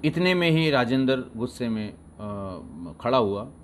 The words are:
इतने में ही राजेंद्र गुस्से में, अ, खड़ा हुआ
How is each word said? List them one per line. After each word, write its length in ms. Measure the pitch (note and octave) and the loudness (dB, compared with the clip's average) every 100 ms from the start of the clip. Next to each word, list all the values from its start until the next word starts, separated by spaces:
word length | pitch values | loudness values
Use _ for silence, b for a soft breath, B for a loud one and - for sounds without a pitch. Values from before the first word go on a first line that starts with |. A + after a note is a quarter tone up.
| D3+ | 0
इतने 280 | D#3+ F3+ | 2 2
में 180 | F3+ E3+ | 4 4
ही 180 | D#3+ D#3+ | 4 4
राजेंद्र 540 | C3+ A#2+ C3 C3 C3 A#2+ A2 | 2 2 2 2 0 -2 -6
गुस्से 320 | A#2+ - A#2+ | -6 -4 -4
में, 240 | A2 G#2 | -2 -4
अ, 1000 | - - - G#2 G2+ G2 F2 - D2+ E2+ E2 | -10 -20 -12 -10 -8 -8 -10 -14 -14 -16 -6
खड़ा 160 | A#2+ B2+ | 0 2
हुआ 340 | G#2 G2+ B2+ - | 2 -2 -6 -14